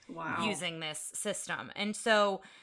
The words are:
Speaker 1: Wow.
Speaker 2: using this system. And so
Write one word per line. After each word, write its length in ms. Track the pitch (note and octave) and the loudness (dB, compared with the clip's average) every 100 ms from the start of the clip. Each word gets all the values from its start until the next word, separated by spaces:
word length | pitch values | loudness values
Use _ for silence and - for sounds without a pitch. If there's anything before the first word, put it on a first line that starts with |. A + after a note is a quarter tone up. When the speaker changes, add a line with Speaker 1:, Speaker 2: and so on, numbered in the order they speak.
| - | -14
Speaker 1:
Wow. 340 | E3 D#3+ E3 | -6 -2 0
Speaker 2:
using 360 | G#3+ F#3 F3 E3 | 0 0 -4 -4
this 320 | D#3 D3+ - | -6 -6 -6
system. 580 | - G#3+ F#3 - E3+ B2+ - | -4 -2 -2 -2 -4 -6 -4
And 200 | G#3 G#3 | -4 0
so 460 | A#3 G#3+ G3+ G3 - - | 4 6 6 2 -6 -20